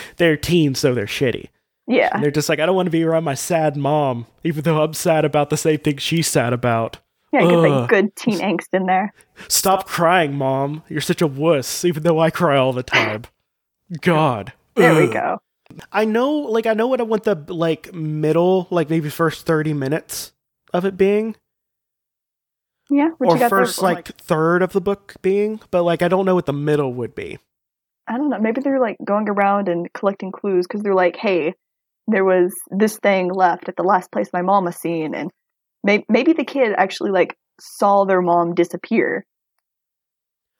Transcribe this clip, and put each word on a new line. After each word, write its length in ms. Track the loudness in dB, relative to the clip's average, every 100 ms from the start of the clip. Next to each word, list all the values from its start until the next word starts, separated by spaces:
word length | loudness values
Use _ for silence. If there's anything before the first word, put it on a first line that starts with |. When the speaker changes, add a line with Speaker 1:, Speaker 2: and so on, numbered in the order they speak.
| -12 0
Speaker 1:
they're 180 | 2 2
teens, 420 | 0 2 2 0
so 140 | 0 0
they're 100 | -4
shitty. 440 | -2 -2 -4 -10 _ _ _ -2
Speaker 2:
Yeah. 220 | 0 2
Speaker 1:
And 100 | 0
they're 80 | -2
just 180 | -2 -2
like, 100 | -2
"I 60 | 0
don't 100 | 0
wanna 140 | 0
be 140 | 0
around 200 | 0 0
my 100 | -2 -6
sad 400 | -2 0 0 0
mom, 480 | -2 0 0 -4 -10 _
even 200 | -6 -2
though 180 | 0 0
I'm 100 | 0
sad 320 | -2 0 2 2
about 240 | 0 0
the 80 | 0
same 220 | 0 0
thing 180 | 0 -2
she's 300 | -2 -2 0
sad 260 | 0 0
about." 440 | 0 0 0 -2 -8 _ _ -2
Speaker 2:
Yeah, 100 | 2
get 120 | 4
Speaker 1:
Ugh. 100 | 4
Speaker 2:
that 260 | 4 2 2
good 260 | 2 2 -2
teen 240 | -4 -2
angst 340 | -2 -4 -2
in 120 | -2 0
there. 260 | 0 -2 _ _ -18 -4
Speaker 1:
"Stop 380 | 0 2 0 -2
crying, 480 | 0 4 4 2 -2
Mom. 460 | -2 0 -2 -6 -8
You're 100 | -6
such 200 | -2 0
a 60 | 0
wuss, 580 | 0 0 2 0 -2 -2
even 160 | 0
though 160 | 0 2
I 120 | 2
cry 260 | 2 2 4
all 160 | 2
the 80 | -2
time." 400 | -2 -2 -2 -6 -12 _ _ _
Speaker 2:
<laughs> 400 | _ _ -14 -4
Speaker 1:
God. 520 | 0 2 2 -2 -8 -16 _ 4
Speaker 2:
There 200 | 6 6
we 80 |
Speaker 1:
Ugh. 100 | 2
Speaker 2:
go. 240 | 0 -4 -6 _ _ -20 -20 -6
Speaker 1:
I 140 | -2 0
know, 260 | 0 0
like, 340 | -2 -2 -2 0
I 80 |
know 140 | 0 0
what 120 | 0
I 40 |
want 200 | -2 -2 0
the, 100 | -2 -4
like, 460 | -4 -2 -2 -6
middle, 720 | -8 -6 -2 0 2 4 2 0
like, 180 | -2 0
maybe 200 | -2 -2
first 360 | -2 -2 -2 -2
thirty 280 | 0 0
minutes 580 | -2 -2 -4 -6 -12 -12 _ _ _ _
of 100 | -4 -2
it 120 | 2
being. 380 | 2 2 -2 -8 _ _ _ _ _ _ _ _ _ _ _ _ _ _ -2
Speaker 2:
Yeah, 180 | 0 0 0
what 100 | 2
Speaker 1:
Or 40 | 4
Speaker 2:
you 40 |
got 100 | 4
there 80 | 2 0
Speaker 1:
first, 120 | 0
Speaker 2:
for? 40 | -2
Speaker 1:
like, 220 | -2 -6 -12
third 440 | -4 0 2 2
of 100 | 0
the 80 | -2
book 340 | -4 -6 -10 -6
being, 380 | -2 0 -2 -6 -4
but, 140 | 0
like, 180 | 0 0
I 60 | 0
don't 180 | 2 2
know 80 | 0
what 120 | 0
the 60 |
middle 400 | -4 0 0 0
would 200 | -4 -8
be. 240 | -8 -12 -12 _ _ _ _ _ _ -8
Speaker 2:
I 100 | -4
don't 120 | -2
know. 100 | 0
Maybe 220 | -2 0
they're, 180 | 0 0
like, 180 | 0 -2 -2
going 240 | -2 0
around 380 | 0 2 2 0
and 220 | -2 -4
collecting 380 | -2 -2 -2 -10
clues 340 | -8 -2 0 0
'cause 160 | -4
they're 140 | 0 2
like, 200 | 2 0
"Hey, 380 | -2 0 -2 -6 _ _ _ _ -2
there 180 | 2 4
was 260 | 4 2 -2 -8
this 260 | -2 -2 0
thing 340 | 0 2 0
left 380 | 2 2 2 -6
at 60 | -2
the 80 |
last 280 | 2 0 0
place 220 | -6 -4
my 80 | -4
mom 240 | 0 0 0
was 100 | -6
seen," 380 | -6 -4 -4
and 160 | -6 -10 _ _ _ _ _
may-, 200 | 0 0 2
maybe 240 | 2 2
the 100 | 0
kid 300 | 0 0 0 2
actually, 320 | -2 -2 -2
like, 260 | 0 0 -4 _ _
saw 440 | -14 -2 2 2 2
their 160 | 2
mom 320 | 2 2 2 0
disappear. 680 | -2 -2 -4 -2 0 -4 -8 _ _ _ _ _ _ _ _ _ _ _ _